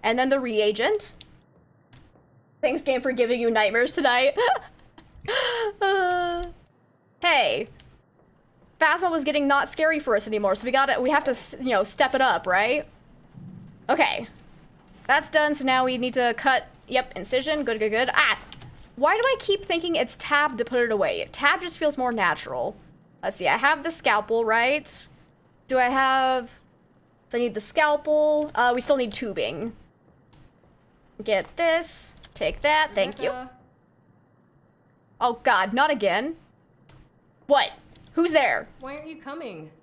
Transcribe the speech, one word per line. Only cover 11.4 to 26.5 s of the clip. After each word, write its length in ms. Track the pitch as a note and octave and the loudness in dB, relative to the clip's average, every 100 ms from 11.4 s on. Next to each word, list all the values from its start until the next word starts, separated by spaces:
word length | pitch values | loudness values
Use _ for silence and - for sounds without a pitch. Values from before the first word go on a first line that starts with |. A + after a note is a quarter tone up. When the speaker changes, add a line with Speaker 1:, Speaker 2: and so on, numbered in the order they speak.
| - - | -2 -2
Speaker 1:
you 120 | C4 | 0
know, 100 | G#3+ | 0
step 320 | F#3+ - C4+ | 0 2 0
it 80 | C4+ | 2
up, 240 | C4 E3+ F#3 | 2 2 2
right? 400 | F#3 A3 D4 - - - - - - - - - - - | 2 2 0 -4 -16 -20 -20 -20 -20 -18 -18 -20 -20 -4
Okay. 380 | C#4+ - - A3+ - - - - - - - - | 0 2 0 -8 -18 -20 -20 -20 -20 -20 -20 0
That's 240 | C#4 D#4 | 0 4
done, 240 | D#4 D4+ D4 | 2 2 0
so 100 | C4+ | 0
now 200 | C4 B3+ | 2 2
we 120 | B3+ | 0
need 160 | B3+ | -2
to 220 | B3+ A#3+ A#3 | 0 0 0
cut, 300 | C#4+ B3+ - - - | 2 0 -2 -20 -4
yep, 240 | B3+ B3+ - | -2 -2 -8
incision. 480 | G3 B3+ C4+ D4+ | -2 -2 0 -2
Good, 160 | B3 A3 | -2 -2
good, 100 | G#3+ | 0
good. 220 | A3 B3 | 0 0
Ah! 240 | - C#4+ G#3+ - - - - - - | 2 2 0 -6 -20 -20 -20 -20 -2
Why 200 | C#4+ G#4 | 0 2
do 60 | B4 | 0
I 100 | C5 | -2
keep 260 | - G4+ - | 0 -2 0
thinking 300 | E4+ E4+ E4 | -4 -2 -2
it's 200 | A#3+ - | -2 -4
tab 420 | - C#4+ D4 A#3 | -2 0 0 -2
to 60 | A#3 | -4
put 160 | B3+ | -2
it 100 | A#3 | 0
away? 360 | G#3+ E3+ F2 - | 0 0 -2 -6
Tab 300 | - C#4 F4+ | -2 0 0
just 180 | F4+ - | -4 -2
feels 180 | D4+ C#4+ | -2 0
more 140 | B3+ | -4
natural. 640 | A#3 F#3 D#3 - B2+ B2+ - - - _ _ | 0 0 0 -6 -6 -6 -8 -20 -20 _ _
Let's 140 | F#3 G3 | -8 -4
see, 100 | F3 | 0
I 100 | C#3 | 2
have 240 | C#4 D#4 | 2 0
the 80 | D4+ | -2
scalpel, 560 | D#4+ - G#3+ G#3+ A3+ A3+ | -2 0 0 0 -2 0
right? 640 | A3+ A#3+ D4 D4 - - - _ _ _ _ _ | 0 2 0 -2 -6 -6 -14 _ _ _ _ _
Do 120 | C4 | 0
I 100 | B3 | 2
have... 680 | C4+ C4+ C4+ C4 C4 A#3+ | 2 2 2 2 0 -4